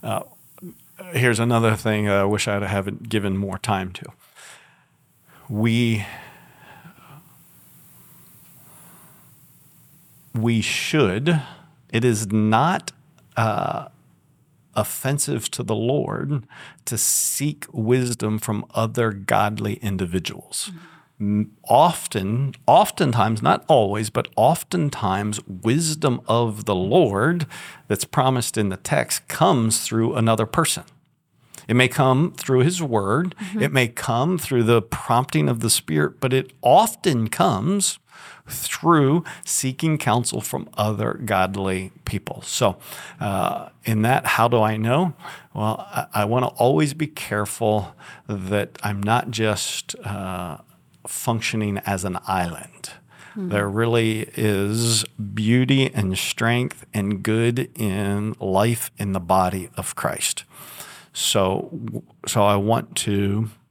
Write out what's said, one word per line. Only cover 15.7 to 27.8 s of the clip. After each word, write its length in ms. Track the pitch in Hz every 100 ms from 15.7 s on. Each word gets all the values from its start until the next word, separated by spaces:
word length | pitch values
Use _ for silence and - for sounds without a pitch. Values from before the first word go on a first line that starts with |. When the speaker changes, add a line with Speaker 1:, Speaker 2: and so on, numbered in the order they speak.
| 107
Speaker 1:
Lord 680 | 117 143 - - 143 143 - - - -
to 140 | - 110
seek 680 | - - - - 147 147 -
wisdom 680 | - 110 127 123 117 107 107
from 280 | - 104 -
other 380 | - 113 113 113
godly 600 | 101 98 107 104 107 104 104
individuals. 960 | 104 95 90 90 82 - - - -
Speaker 2:
Mm-hmm. 100 | 175 - - _ _
Speaker 1:
M-, 300 | 104 104 107 _ -
often, 840 | 123 165 - - 110 95 117 135 - -
oftentimes, 720 | 160 208 - 151 117 107 110
not 220 | 127 185 -
always, 400 | 147 101 104 110
but 180 | - - -
oftentimes 1040 | 117 175 - 180 147 - 101 95 104 104 -
wisdom 720 | 92 107 139 165 156 151 120 -
of 380 | 117 117 104 107
the 100 | 95
Lord 680 | 95 147 139 98 131 175 151 - - -